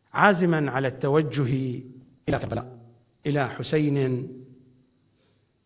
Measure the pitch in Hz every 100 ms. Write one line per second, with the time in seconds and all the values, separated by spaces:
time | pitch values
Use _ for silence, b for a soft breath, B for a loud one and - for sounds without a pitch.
0 | _ 127 190 180 175 160 143 127 135 127
1 | 143 151 151 123 123 131 131 120 - -
2 | - _ - - - 110 123 - - -
3 | _ _ 151 143 123 - 123 156 147 139
4 | 131 127 - - - - _ _ _ _
5 | _ _ _ _ _ _